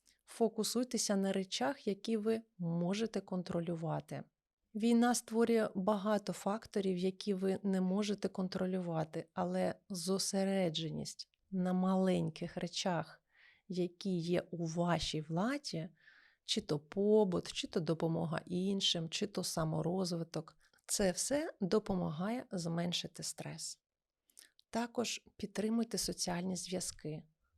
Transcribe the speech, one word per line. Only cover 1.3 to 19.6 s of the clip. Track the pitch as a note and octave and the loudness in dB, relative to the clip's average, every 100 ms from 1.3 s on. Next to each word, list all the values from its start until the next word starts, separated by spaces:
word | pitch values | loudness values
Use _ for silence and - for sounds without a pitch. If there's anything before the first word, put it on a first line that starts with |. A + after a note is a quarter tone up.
речах, | G3 F#3+ - C4 C#4 - | 0 -2 -2 -2 -2 -2
які | G3 - A3+ | -2 0 0
ви | G#3+ A3 A3+ - | 2 0 -2 -6
можете | E3+ E3+ F3 G3+ A3+ G3 | -2 0 0 0 -2 -4
контролювати. | F#3+ F#3 F3 E3+ E3+ E3 D#3+ D3 - C#3 - _ _ _ _ | -4 -4 -2 -2 -2 -2 -2 -4 -4 -10 -12 _ _ _ _
Війна | G#3+ A#3 A#3 A#3+ | 0 4 6 6
створює | A#3 - A3+ A#3 A3+ G#3+ | 4 0 2 4 4 2
багато | - F#3+ G#3 G#3 G#3 G3 | 0 0 2 2 0 0
факторів, | F3 G3 A3 - G#3 F#3+ F3+ | -4 -2 -2 -4 -2 0 2
які | F#3+ F#3+ G#3 | 0 -2 -2
ви | F#3 F#3+ F#3+ | 0 0 0
не | G3 F#3+ | 2 2
можете | F#3 G3 G#3 G3+ G3 | 2 2 0 -2 -4
контролювати, | G3 F#3 F#3 F#3 F#3 F3 D#3+ D#3+ D#3+ - | -2 -4 -2 0 -2 -2 -2 -2 -4 -6
але | - F3+ F#3 F3+ - - | -4 -2 0 0 -2 -8
зосередженість | F#3 E3 F#3+ - G3 F#3+ G3 F3 D#3+ D#3+ D3+ D3 - - _ - | -6 0 0 0 0 2 2 2 0 -4 -4 -6 -10 -16 _ -6
на | F#3+ F3+ | -2 2
маленьких | F#3 F#3 F#3+ F#3+ F3+ D#3+ D#3+ F3 - | 4 4 4 4 4 2 -4 -8 -6
речах, | F3 - G3 E3 E3 - _ _ - _ - | -6 -2 0 0 -4 -10 _ _ -20 _ -8
які | F3+ F3+ - G3 F3+ | -2 -2 -2 -2 0
є | E3 F3 - | 2 0 0
у | E3+ E3 | -4 -4
вашій | E3+ F3 D#3+ - D#3 | 0 2 2 0 -4
владі, | D3+ E3 A3 C#4+ - E3 E3+ _ - - - _ | -2 -2 0 -2 -6 -8 -8 _ -20 -20 -20 _
чи | - - | -4 -2
то | - D3 | 0 -2
побут, | - G3 G#3 G#3+ G3+ F3 - | -2 2 6 6 6 2 -2
чи | - - | -6 -4
то | G3 | -2
допомога | D#3 D#3+ E3 E3 E3 D#3+ - | 0 0 0 0 0 -2 -2
іншим, | F3+ F#3+ G3 - E3+ E3 | -2 0 2 2 0 -2
чи | - G3+ | -2 -4
то | - | -2
саморозвиток, | F3+ - | -4 0